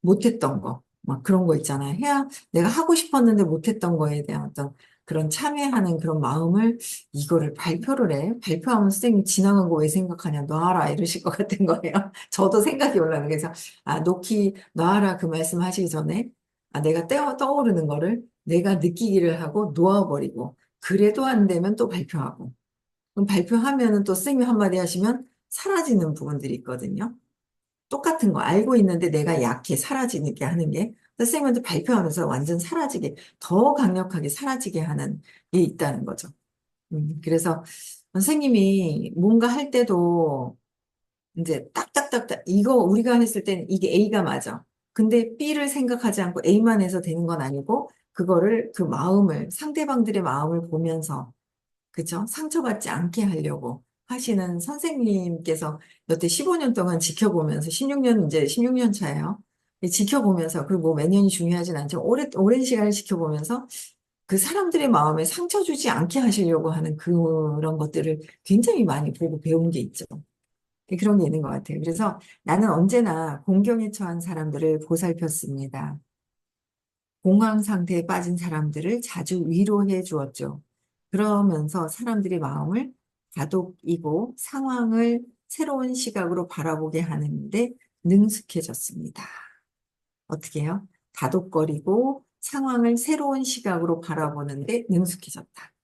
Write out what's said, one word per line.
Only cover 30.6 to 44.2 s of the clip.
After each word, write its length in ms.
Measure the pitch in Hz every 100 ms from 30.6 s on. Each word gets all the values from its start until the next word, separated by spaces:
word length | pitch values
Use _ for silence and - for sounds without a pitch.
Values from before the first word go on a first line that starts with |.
| 156
게, 220 | 151 226 - _ _
선생님한테 440 | 233 320 277 240
발표하면서 640 | 247 165 - 233 170 156 165
완전 320 | 127 147 170
사라지게, 560 | 170 339 285 240 143 143 - _
더 340 | - 180 269
강력하게 560 | 285 214 185 185 180 151
사라지게 500 | - 277 254 226 165
하는 400 | 160 147 139 151 - - _
게 80 | 180
있다는 440 | 165 - 147 127 -
거죠. 240 | - - - _ _ _ _ _
음, 260 | 156 151 156
그래서 400 | - 165 170 160 - - - - _
선생님이 1000 | 185 196 302 285 226 196 196 175 147 - 165
뭔가 300 | 190 226 233
할 240 | 262 285
때도 840 | 254 240 180 175 175 160 135 127 - _ _ _ _ _ _ _ -
이제 320 | 165 143 -
딱딱딱딱, 720 | - - - 285 247 233 - -
이거 280 | 196 208 254
우리가 400 | 185 208 233 240
했을 240 | 233 220
때는 220 | 196 185 165
이게 200 | 190 -
A가 320 | 175 208 208